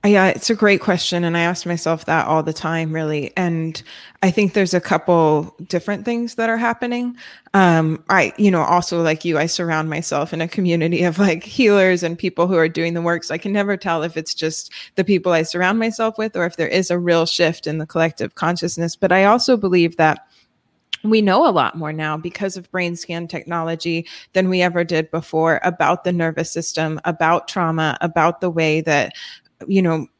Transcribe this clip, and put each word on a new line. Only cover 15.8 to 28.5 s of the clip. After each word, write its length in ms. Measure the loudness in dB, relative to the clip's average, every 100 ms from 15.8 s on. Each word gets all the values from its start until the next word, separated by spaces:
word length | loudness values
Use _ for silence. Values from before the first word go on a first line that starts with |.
myself 360 | -2 -2 -4 -2
with 200 | -6 -2
or 100 | -4
if 100 | -2
there 120 | -2
is 240 | 0 0
a 60 | -2
real 280 | 2 2 2
shift 400 | 0 0 0 -6
in 120 | -6
the 80 | -4
collective 500 | -2 -2 -2 -8 -4
consciousness. 580 | -4 -2 -4 -4 -6
But 160 | -2 2
I 140 | 4
also 320 | 4 4 2 2
believe 400 | 4 2 2 4
that 320 | 2 2 _ _ _ _ _ _ _ -6
we 180 | 2 4
know 240 | 4 4
a 60 | 4
lot 260 | 4 0 -2
more 160 | -8
now 240 | -4 -4 -4
because 400 | -8 -6 -6 -6
of 140 | -8
brain 240 | -4 -4
scan 320 | -4 -8 -8 -6
technology 800 | -10 -6 -6 -4 -4 -4 -4 -6 -18 -4
than 140 | 0 2
we 140 | 2
ever 220 | 2 0
did 260 | 0 -2 -2
before 500 | -6 -4 0 2 2
about 400 | 0 0 0 0
the 80 | 0
nervous 400 | 0 -2 -2 -6
system, 480 | -6 -6 -4 -4 -4
about 440 | -6 0 2 2 -2
trauma, 500 | -4 -2 0 -2 -2
about 400 | -2 2 0 0
the 100 | -4